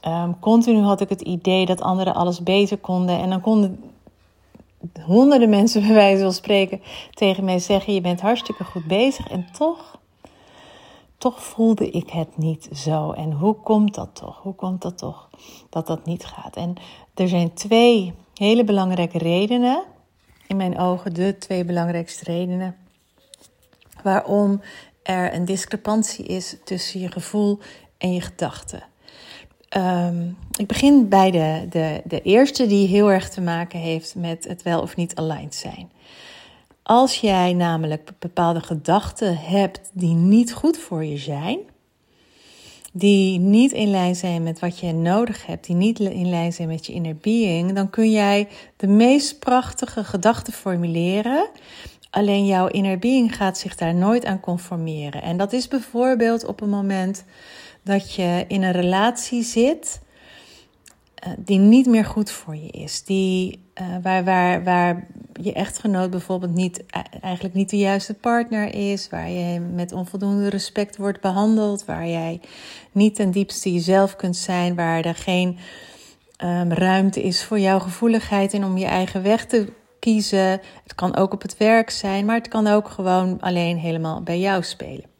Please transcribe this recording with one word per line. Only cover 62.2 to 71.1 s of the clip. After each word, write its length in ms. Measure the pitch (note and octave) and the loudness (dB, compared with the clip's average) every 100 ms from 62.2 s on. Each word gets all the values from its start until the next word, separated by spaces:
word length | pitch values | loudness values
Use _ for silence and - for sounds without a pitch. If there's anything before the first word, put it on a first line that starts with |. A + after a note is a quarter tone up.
| G#3 | -6
voor 240 | - - D3+ | -8 -14 -14
je 120 | D#3+ | -14
is. 360 | - D3+ - | -14 -12 -12
Die, 600 | - G3 F#3+ F#3 F#3 - _ | -4 -2 0 0 -2 -8 _
eh, 120 | - F#3 F3+ | -12 -8 -6
waar, 220 | F#3 F#3 | 0 0
waar, 400 | F3+ F#3 F3+ F3 | 2 4 4 2
waar 440 | F3+ F3+ F3 F3 - - - - | 2 2 2 0 -8 -20 -20 -8
je 120 | F#3+ | -6
echtgenoot 560 | - G3 - G#3+ F#3 F#3 | -4 -6 -4 -2 0 -2
bijvoorbeeld 440 | F3+ - F#3 F3+ | -4 -4 -6 -2
niet, 240 | E3+ F#3 F3 | -2 -2 -4
e-, 400 | - - - - | -10 -12 -12 -12
eigenlijk 340 | F#3 F3+ F#3+ F#3 | -10 -8 -4 -2
niet 140 | G3 | 0
de 80 | G3+ | 2
juiste 360 | G3 G3 - | 2 0 -4
partner 600 | G#3+ A#3 A#3 A#3 A3 G#3 | -6 0 0 0 -4 -4
is, 360 | - G3+ G3 - | -4 -4 -4 -6
waar 200 | E3+ E3 | -8 -6
je 300 | F3+ F3 F3 | -4 -4 -4
met 320 | F3 F3 F3 | -6 -6 -6
onvoldoende 580 | F3+ F3+ G3 G3+ G3+ G3+ | -8 -8 -4 -2 0 0
respect 480 | G3 - - G3+ - | -2 -4 -4 -6 -4
wordt 240 | G3+ | -6